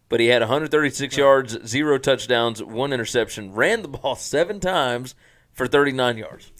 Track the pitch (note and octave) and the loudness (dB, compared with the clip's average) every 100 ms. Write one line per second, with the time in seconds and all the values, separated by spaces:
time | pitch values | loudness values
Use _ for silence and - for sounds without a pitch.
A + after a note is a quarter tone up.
0 | _ A#2 A#2 B2 A2 C#3 D#3 D3+ D3 C3+ | _ 2 4 4 4 0 0 0 0 -2
1 | C3+ C3 C#3 C3+ B2+ A2 A2+ B2 D3+ C3+ | -4 4 6 6 2 -8 -4 -2 0 2
2 | C#3 B2+ - A#2+ A#2 A2 G#2 A2+ C#3 C3 | 2 0 2 0 0 -2 -8 -6 -4 -4
3 | A2 B2 A2 - G2 G2+ D3 A3+ E3+ C3+ | -2 -2 -2 -6 -8 -2 0 0 -6 -8
4 | C3+ B2 - C#3+ F3 G#3 F3+ F#3 C3 A#2+ | -6 -6 -4 -2 -2 -2 -2 0 0 -4
5 | B2+ - _ _ _ - B2+ C#3+ C#3+ C3 | -8 -16 _ _ _ -8 0 2 2 2
6 | B2 A#2 G2+ - - | 0 -2 -8 -16 -20